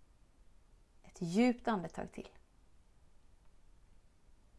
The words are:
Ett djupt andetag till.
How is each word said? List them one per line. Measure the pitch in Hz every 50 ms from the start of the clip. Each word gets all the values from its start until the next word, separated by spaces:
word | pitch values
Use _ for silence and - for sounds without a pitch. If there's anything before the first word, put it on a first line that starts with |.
| - - - - - - - - - - - - - - - - - - - -
Ett | - - - -
djupt | 180 165 175 220 247 254 240 247 - 240
andetag | 214 190 165 160 - - 185 -
till. | - - - - - - - - - - - - - - - - - - - - - - - - - - - - - - - - - - - - - - - - - - - - - - - - -